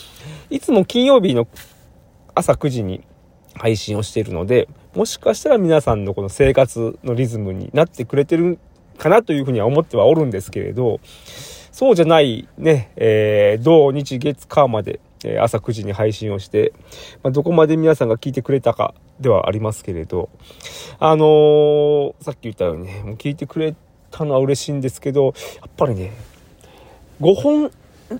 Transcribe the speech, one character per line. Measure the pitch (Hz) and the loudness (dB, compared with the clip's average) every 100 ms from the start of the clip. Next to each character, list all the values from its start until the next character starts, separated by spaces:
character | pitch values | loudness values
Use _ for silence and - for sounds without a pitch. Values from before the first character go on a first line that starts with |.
| - - 147 - - | -20 -20 -20 -20 -10
い | 277 | -8
つ | - | 0
も | 233 | 0
金 | 185 240 | 2 0
曜 | 254 269 | 4 4
日 | 190 | 2
の | 123 117 - - _ _ _ _ _ _ - | 0 -2 -8 -20 _ _ _ _ _ _ -4
朝 | 180 139 | 0 0
九 | 151 | -2
時 | 127 | -4
に | 98 92 - _ _ _ _ - | -6 -8 -14 _ _ _ _ -6
配 | 113 110 | -2 -2
信 | - 104 | -4 -6
を | |
し | 95 | -6
て | - | -6
い | |
る | 110 | -6
の | 90 92 | -6 0
で、 | 120 - - _ | 0 0 -4 _
も | - | -6
し | 226 - | -6 -4
か | - | -2
し | 220 | 0
た | 302 | 2
ら | 254 | 2
皆 | 180 160 | 4 2
さ | 135 | 2
ん | 110 | -2
の | 98 | -2
こ | 98 | -6
の | 98 | -6
生 | - 135 | 0 2
活 | 139 131 - 113 - | 4 0 0 -8 -8
の | 135 | -6
リ | 120 127 | -4 -4
ズ | 113 | -4
ム | 101 | -8
に | 95 - | -8 -4
な | 135 170 | -2 -2
っ | |
て | - | -4
く | 123 | -6
れ | 139 | -2
て | 143 165 | 0 0
る | 175 170 _ _ _ - | -2 -4 _ _ _ -6
か | 156 | 2
な | 208 | 2
と | 233 | 2
い | 151 | -2
う | |
ふ | 135 | -2
う | |
に | 120 | -2
は | 104 | 0
思 | 143 | 0
っ | |
て | 165 120 | 0 2
は | 104 | 4
お | |
る | 160 147 | 4 0
ん | |
で | 95 | -4
す | - | -8
け | - | -10
れ | 95 | -8
ど、 | 98 123 - - - - - - - - | -4 -4 -4 -8 -20 -20 -20 -20 -20 -18
そ | - 269 | 0 2
う | |
じ | 190 | 4
ゃ | 160 | 4
な | 165 | 4
い | 143 110 - - | 4 0 -10 -4
ね、 | 151 151 110 - | 0 2 0 -2
え | 113 107 107 104 104 110 | 2 2 2 4 4 2
ー、 | |
土 | 123 165 143 | 4 6 6
日 | 139 143 131 | 2 -4 -6
月 | 147 143 - | -4 -6 -4
火 | - 139 | 2 2
ま | 110 | 2
で、 | 98 - _ - | -6 -10 _ -14
え | 113 107 | -6 -2
ー、 | |
朝 | 117 110 | 0 -2
九 | - | -6
時 | 113 | -8
に | 101 | -6
配 | 98 110 | -4 -2
信 | 104 107 | -4 -6
を | 101 | -8
し | - | -4
て、 | 107 110 - - - - - | 0 0 -2 -16 -20 -20 -8
ま | 139 | -4
あ、 | |
ど | 131 | -2
こ | 156 | 0
ま | 170 156 | 2 4
で | 160 | 4
皆 | 160 | 2
さ | 151 120 | 2 0
ん | |
が | 113 | -2
聞 | 139 | -4
い | |
て | 131 | -6
く | 120 | -2
れ | 139 | -2
た | 120 | 0
か | 113 - - _ - | -2 -4 -6 _ -6
で | 135 | 0
は | 101 87 | 0 0
あ | |
り | 104 | -4
ま | 107 | -6
す | 101 | -8
け | - | -10
れ | 87 | -10
ど、 | 80 90 78 _ - - - - - - | -8 -8 -8 _ -20 -20 -20 -18 -18 -2
あ | 156 | 2
の | 156 | 4
ー、 | 151 151 151 151 151 147 147 147 139 - | 6 6 6 6 4 2 2 0 -2 -8
さ | - | -14
っ | |
き | 139 | -12
言 | 117 | -12
っ | 107 | -6
た | |
よ | 90 | -4
う | 80 | -4
に | 90 | -10
ね、 | 98 | -14
も | 101 | -14
う | |
聞 | 110 143 | -10 -8
い | 147 | -8
て | 151 | -8
く | - | -6
れ | 156 156 _ _ _ | -6 -6 _ _ _
た | - | -8
の | 151 | -2
は | 135 | 0
嬉 | 135 139 | 2 0
し | - | -4
い | |
ん | 143 | -6
で | 131 | -6
す | - | -6
け | - | -4
ど、 | 139 135 | 0 0
や | - - - - | -2 -12 -18 -12
っ | - | -4
ぱ | 151 | -2
り | |
ね、 | 104 92 113 - - _ _ - - - - - - | -2 -8 -12 -20 -20 _ _ -20 -20 -20 -20 -20 -2
五 | 151 | 2
本、 | 196 277 302 302 - _ _ - 247 | 4 4 2 0 -6 _ _ -14 -14